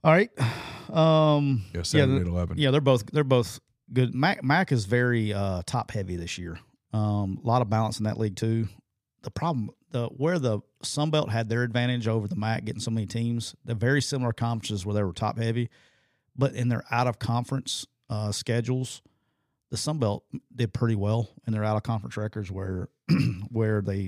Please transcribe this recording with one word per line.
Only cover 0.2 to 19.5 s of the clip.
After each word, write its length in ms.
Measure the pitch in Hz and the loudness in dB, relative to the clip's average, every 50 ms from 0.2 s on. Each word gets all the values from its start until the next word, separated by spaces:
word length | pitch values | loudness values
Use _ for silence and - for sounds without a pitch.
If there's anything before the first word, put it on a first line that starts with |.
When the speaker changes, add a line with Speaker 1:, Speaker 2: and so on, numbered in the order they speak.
| 214 240 _ - 127 113 - - - - - - - - | 6 2 _ 0 0 0 0 -4 -12 -14 -16 -16 -14 -4
Speaker 1:
Um, 720 | - 160 160 160 160 156 156 151 151 147 143 139 135 113 95 - | 2 4 4 6 6 6 6 4 4 2 2 2 0 0 -2 -4
Speaker 2:
Yeah, 60 | - 87 | -6 -6
Speaker 1:
yeah, 40 | |
Speaker 2:
Saturday 320 | 85 - - 151 139 131 135 | -4 2 4 4 4 6 4
Speaker 1:
the 60 | - | 2
Speaker 2:
at 40 | 90 | 0
eleven. 320 | 87 85 90 87 85 - - | 0 0 -2 -2 -2 0 2
Speaker 1:
yeah, 120 | 151 131 | 2 4
they're 100 | 131 151 | 4 4
both, 260 | 139 139 131 120 104 | 6 4 4 4 2
they're 180 | - - 151 147 | -2 -2 0 2
both 360 | 131 131 123 117 - - - _ _ _ _ _ - | 4 4 4 4 0 -6 -14 _ _ _ _ _ -2
good. 240 | 127 127 127 - - | 2 2 2 2 2
mac, 300 | 127 143 185 202 - - | 2 2 2 2 0 0
mac 280 | 131 147 175 185 - | 2 2 2 4 2
is 120 | 139 117 101 | 2 0 2
very, 480 | 92 120 123 123 123 120 117 110 104 | 2 2 2 4 4 2 2 0 0
uh, 300 | 101 98 101 98 92 90 87 | -2 -2 -2 -2 -2 -4 -4
top-heavy 520 | - - 123 - - - 107 95 92 90 | -2 -4 -4 -4 -4 -6 -6 -4 -4 -6
this 200 | 85 85 85 - | -6 -6 -8 -8
year. 220 | - 90 85 82 85 - _ _ _ _ _ | -8 -8 -10 -10 -12 -16 _ _ _ _ _
Um, 480 | - 110 107 104 104 104 101 95 95 - | -2 0 0 0 0 0 0 -2 -4 -4
a 40 | - | 0
lot 160 | 117 120 127 | 2 2 2
of 80 | 123 101 | 2 2
balance 280 | 110 110 113 113 110 - | 2 0 0 0 -2 -4
in 60 | 107 | -4
that 140 | 110 107 110 | -4 -2 -2
league, 180 | 113 107 95 | -4 -4 -2
too. 320 | - 113 113 113 113 113 - - - _ _ _ _ _ _ _ _ | -2 -2 0 0 0 -2 -4 -8 -16 _ _ _ _ _ _ _ _
The 80 | - - | -14 -10
problem, 400 | - - - 170 160 123 104 - _ _ _ _ | -6 -4 -2 -2 -2 -2 -4 -6 _ _ _ _
the, 180 | - 123 117 - | -4 -4 -4 -4
where 300 | - 135 139 160 180 131 | -4 -2 0 0 0 2
the 220 | 127 120 107 101 - _ _ _ | 0 0 0 0 -4 _ _ _
Sun 280 | - - - 147 147 160 | -10 -6 -2 -2 0 2
Belt 200 | 156 151 - - | 2 2 2 2
had 180 | 110 113 113 104 | 0 -2 0 0
their 140 | 117 120 | 0 0
advantage 460 | 123 120 110 123 120 123 123 120 107 113 | 0 0 0 0 0 2 0 0 0 0
over 200 | 113 113 104 104 | 0 0 0 -2
the 80 | 180 | -4
mac, 280 | - 107 110 113 - - | -2 0 -2 -2 -2 -4
getting 160 | 110 - 107 | -6 -6 -6
so 100 | - 117 | -4 -2
many 160 | 113 113 104 | -2 -2 -2
teams, 480 | 92 - 117 117 117 120 117 110 - - _ _ | -2 -2 -2 -2 0 -2 -2 -4 -8 -14 _ _
they're 100 | - 117 | -6 -2
very 280 | 101 120 127 139 143 | 2 2 4 4 4
similar 300 | 131 - 147 131 127 120 | 2 0 -2 -2 -2 -2
conferences 520 | 107 - 117 117 117 113 - - 107 101 90 | -2 -2 -2 -2 -2 -4 -4 -4 -6 -4 -4
where 100 | 104 101 | -2 0
they 80 | 104 | 0
were 100 | 101 92 | 0 -2
top-heavy, 580 | 85 - 113 107 - 110 117 113 113 120 117 110 _ _ _ _ _ _ _ _ _ _ _ _ _ | -2 -2 -2 -2 -2 -2 -2 -2 0 -2 -4 -4 _ _ _ _ _ _ _ _ _ _ _ _ _
but 180 | 127 135 135 - | 0 0 0 0
in 140 | 110 123 123 | 0 0 0
their 160 | 120 - - - | 0 0 -2 0
out-of-conference, 960 | 117 120 123 123 117 _ - - 117 120 120 - 139 131 - - - - - _ _ _ _ _ | 0 2 2 2 0 _ -2 0 0 0 0 -2 -4 -4 -4 -6 -8 -8 -8 _ _ _ _ _
uh, 220 | 117 104 104 104 | -6 -4 -2 -2
schedules, 680 | 104 - - - 113 120 113 123 127 127 131 - - - _ _ _ _ _ _ _ _ _ _ | -4 -4 -2 0 0 0 0 0 -2 -2 -2 -6 -8 -16 _ _ _ _ _ _ _ _ _ _